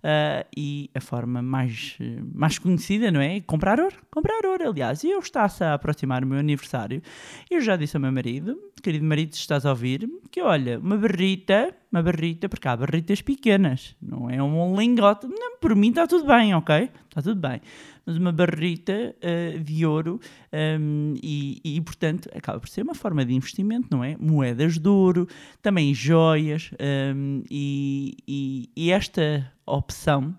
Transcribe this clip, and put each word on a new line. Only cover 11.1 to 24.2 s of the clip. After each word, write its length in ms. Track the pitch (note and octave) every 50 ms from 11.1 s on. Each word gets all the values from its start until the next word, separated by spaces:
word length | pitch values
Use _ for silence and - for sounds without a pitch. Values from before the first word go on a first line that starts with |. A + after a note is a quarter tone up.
| F#3+ E3+ F#3+ F#3+ F#3+ F#3+ F#3+ - G3 G#3 B3+ F4+ - _ _ _
uma 140 | - F3 E3
barrita, 460 | E3+ F3 D#3 D#3 E3+ E3 E3 F#3 G3
porque 180 | - - -
há 80 | C#3 A#2+
barritas 460 | A#2 C3 C#3 - E3 E3 - G3+ -
pequenas, 760 | - - C#4 - - A3+ G3+ G3 G3 D3+ B2+ C3 - - - _
não 280 | - - B2 C3 B2 A#2+
é 140 | B2 C3 C#3
um 340 | C#3+ D3+ E3 E3+ F3+ F#3
lingote. 480 | G3 A3 A#3+ B3 A#3 G3+ G3+ G#3 G#3 -
Não, 320 | B3+ F#4 G#4+ A#4+ B4 A#4+ B4+
por 140 | - D#4+ A3+
mim 140 | G3 G3+
está 180 | A#3+ A#3+ E4 E4+
tudo 220 | - E4+ F4+ D#4
bem, 260 | C#4 C#4 A#3+ A3+ G#3+ F#3+
ok? 360 | D#3+ D#3+ - D#3 D3+ A3 C4 - - -
Está 140 | _ - D#3+
tudo 180 | C3+ F3+ A3+ F#3+
bem. 220 | D#3+ C3+ B2 - - - - - - - - - _
Mas 120 | - E3
uma 160 | E3 F3+ F3+ E3+
barrita, 840 | D#3 F3+ E3+ F3 D#3 D#3 F3+ E3+ E3 - - F#3+ G#3 A#3+ - - _
eh, 360 | - F3 E3+ E3+ E3+ E3+ D3+ E3 D#3
de 220 | D3 D#3 D#3 D#3+
ouro, 340 | D#3+ D3+ D#3 D#3+ E3+ F3+ A#3 - - - - - _
ehm, 640 | - D#3 D#3 D#3 D#3 D#3 D3+ D3+ D3 D3 D3 D3+ D3 - -
e, 380 | D#3 D3 D3 C#3 C#3 - - _
e, 160 | D#3+ C#3+ E3
portanto, 500 | D#3+ - - _ - D#3+ D#3 F3+ - - -
acaba 240 | - - - - -
por 80 | -
ser 140 | - - -
uma 120 | G#3+ D#4 E4
forma 300 | - - G#3+ E3 D3 C3
de 100 | A#2+ B2+
investimento, 540 | C3 C3 - - - F#3+ G#3 A3+ A#3+ B3 -
não 140 | - B2+ B2
é? 140 | C3 D#3
Moedas 580 | -